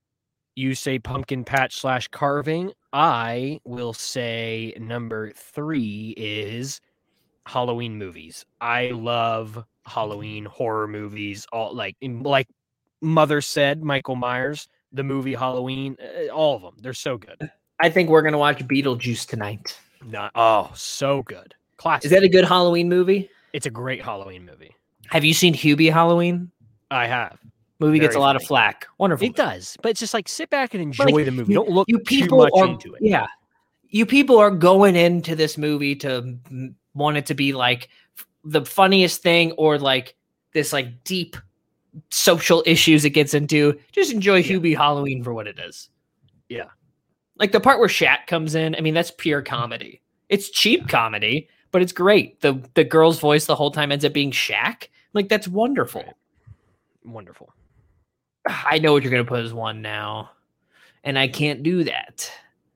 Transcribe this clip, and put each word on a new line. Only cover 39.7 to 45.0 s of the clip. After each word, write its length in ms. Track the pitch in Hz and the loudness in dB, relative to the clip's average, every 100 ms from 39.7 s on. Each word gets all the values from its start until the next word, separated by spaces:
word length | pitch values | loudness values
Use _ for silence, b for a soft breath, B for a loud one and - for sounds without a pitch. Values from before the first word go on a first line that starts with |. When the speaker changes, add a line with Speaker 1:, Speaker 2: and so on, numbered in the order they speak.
| 147 | 2
Speaker 2:
like, 380 | 139 131 127 - _ _ _ | 0 -2 -4 -16 _ _ _
this, 200 | 156 143 | -4 -2
like, 320 | 143 123 120 | -2 -6 -10
deep 320 | - 185 170 - - _ _ _ _ 160 - | -8 -6 -6 -12 -20 _ _ _ _ -20 -10
social 540 | - - 170 - 165 165 | -2 2 2 4 2 4
issues 380 | 139 - 151 | 4 6 4
it 60 | 147 | 4
gets 240 | 151 143 | 2 2
into. 440 | 147 143 151 147 147 B | 0 0 2 2 0 B
Just 200 | - 339 | -2 0
enjoy 260 | 226 190 185 | 0 2 4
Speaker 1:
Yeah. 100 | 175 190 | 2 0
Speaker 2:
Hubie 200 | 165 147 | 0 2
Halloween 460 | 147 143 | 2 0